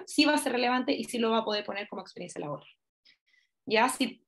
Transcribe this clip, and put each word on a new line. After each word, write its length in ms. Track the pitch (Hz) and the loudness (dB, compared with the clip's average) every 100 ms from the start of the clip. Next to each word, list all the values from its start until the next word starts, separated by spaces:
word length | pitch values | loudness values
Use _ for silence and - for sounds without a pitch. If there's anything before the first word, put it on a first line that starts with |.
| - | -2
sí 180 | - 294 | 2 4
va 80 | |
a 60 | 294 | 4
ser 140 | 262 | 2
relevante 380 | 240 247 254 254 | 0 2 0 0
y 120 | 226 | -2
sí 160 | 220 240 | -2 0
lo 100 | 226 | 2
va 100 | 226 | 2
a 60 | 214 | 0
poder 180 | 208 | -4
poner 240 | 208 196 208 | -4 -8 -8
como 140 | 202 | -10
experiencia 400 | 180 - 175 175 | -12 -14 -12 -8
laboral. 260 | 151 147 - _ _ _ _ _ _ _ _ _ - | -8 -8 -12 _ _ _ _ _ _ _ _ _ 0
Ya, 220 | 214 254 | 4 4
si, 360 | - 247 - | 2 -2 -4